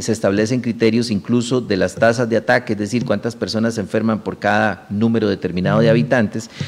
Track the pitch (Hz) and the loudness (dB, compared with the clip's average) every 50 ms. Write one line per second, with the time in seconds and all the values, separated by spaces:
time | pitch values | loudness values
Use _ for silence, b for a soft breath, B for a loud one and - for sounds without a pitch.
0 | - - 110 - - 101 98 101 107 110 131 127 113 120 104 - 113 113 110 120 | -2 -2 -2 0 0 0 2 2 0 0 0 -2 -2 -4 -2 0 2 2 2 2
1 | 117 117 110 98 - - 117 120 117 120 131 127 113 101 101 92 92 92 - - | 0 0 -2 -4 -2 0 0 0 0 0 -2 -2 -2 0 0 0 0 -2 0 2
2 | 113 113 120 123 123 113 117 104 - - 123 123 - - 107 98 107 98 - 120 | 2 2 4 2 0 0 0 0 0 2 0 0 0 -2 -4 -4 -4 -2 -2 -2
3 | 110 - 104 101 - 117 113 - - 95 - 110 113 117 113 113 98 90 - 110 | -2 -2 -2 -2 -4 -6 -6 -6 -6 -4 -2 -2 -2 -2 -2 -4 -4 -2 -2 -2
4 | 107 113 110 98 - 95 92 - - 101 104 107 107 107 92 - - - 98 101 | 0 0 -2 -2 -4 -6 -6 -2 0 2 4 4 2 2 0 -4 -8 -6 -2 0
5 | 113 113 113 113 107 104 98 90 - 90 85 90 90 98 101 110 113 113 - - | 2 2 2 2 2 2 0 0 -2 -4 -2 -2 0 2 2 4 4 4 4 4
6 | 151 - 135 123 110 98 - 113 - B B B B | 2 2 2 2 0 0 -2 -6 -10 B B B B